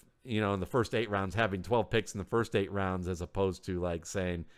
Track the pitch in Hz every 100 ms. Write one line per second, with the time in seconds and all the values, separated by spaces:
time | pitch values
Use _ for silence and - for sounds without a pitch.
0 | - _ 139 107 104 101 90 131 110 117
1 | 113 101 95 90 113 95 90 120 107 113
2 | - 104 92 117 113 104 98 101 95 92
3 | 90 87 90 - 98 90 - 90 87 85
4 | - 101 90 87 80